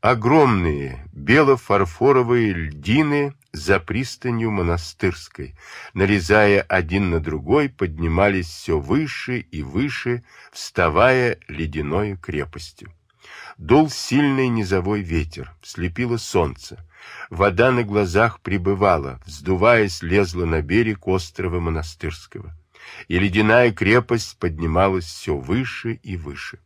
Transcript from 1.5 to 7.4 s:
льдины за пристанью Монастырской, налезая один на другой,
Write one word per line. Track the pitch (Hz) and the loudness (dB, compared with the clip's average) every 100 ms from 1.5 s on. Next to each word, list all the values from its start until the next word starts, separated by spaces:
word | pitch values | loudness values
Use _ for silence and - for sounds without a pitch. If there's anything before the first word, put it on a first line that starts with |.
| 131 - 101 95 - 127 131 120 123 110 | 4 2 0 0 2 2 4 4 2 0
льдины | 87 80 73 76 127 151 147 143 139 _ | -2 -6 -8 0 2 2 0 -2 -6 _
за | - 82 98 | -12 0 0
пристанью | 87 101 131 - 127 117 113 | 0 -6 -6 -8 -6 -2 -2
Монастырской, | 104 85 85 82 - 95 82 - - 65 - - - - | -2 -2 -2 -4 -4 -4 -4 -14 -14 -14 -16 -20 -20 -14
налезая | - 98 104 82 104 104 98 | -2 2 2 4 4 6 4
один | - 95 80 95 95 | 2 -2 0 0 0
на | 82 | 0
другой, | 78 78 | -2 -8